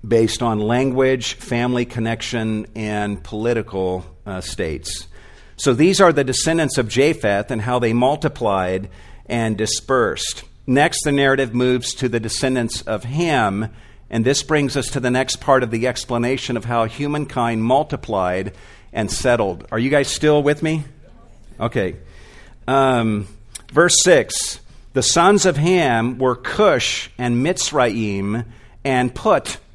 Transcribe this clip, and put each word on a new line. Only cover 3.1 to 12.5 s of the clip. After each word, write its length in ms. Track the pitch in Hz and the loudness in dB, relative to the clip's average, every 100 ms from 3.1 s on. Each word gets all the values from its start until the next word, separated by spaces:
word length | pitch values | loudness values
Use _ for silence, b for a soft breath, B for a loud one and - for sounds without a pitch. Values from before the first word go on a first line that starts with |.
| 101 | -6
political, 840 | - 107 113 117 - 95 92 92 - - 101 | -8 -4 -2 -2 -4 -4 -2 -4 -8 -16 -10
uh, 160 | 92 | -10
states. 680 | - - 82 73 - - - b b b b - | -8 -6 -6 -6 -8 -10 -12 b b b b -2
So 160 | 147 | 0
these 260 | 120 165 196 | 4 4 6
are 140 | 185 | 4
the 100 | 143 | 4
descendants 540 | 131 127 160 165 151 - | 0 -2 0 0 0 -2
of 100 | 113 | -2
Japheth 640 | 113 147 151 107 101 107 | 2 2 2 0 0 -2
and 100 | 117 | -4
how 180 | 104 123 | -2 0
they 140 | 120 | 2
multiplied 960 | 117 127 147 160 - 113 95 92 92 95 B B B - | 2 2 0 -4 -2 0 0 0 -4 -6 B B B -6
and 320 | 117 113 101 | -4 -2 -2
dispersed. 840 | 107 - - 131 107 71 - - - - - | -2 -4 0 0 2 -2 -8 -10 -16 -14 0
Next, 380 | 131 160 - | 2 2 0
the 80 | 151 | -2
narrative 420 | 139 139 135 127 | 2 2 2 0
moves 400 | 120 127 127 - - | 0 2 2 -2 -4
to 120 | 127 | -2
the 120 | 117 | -2
descendants 600 | 110 - 131 | -4 -4 -2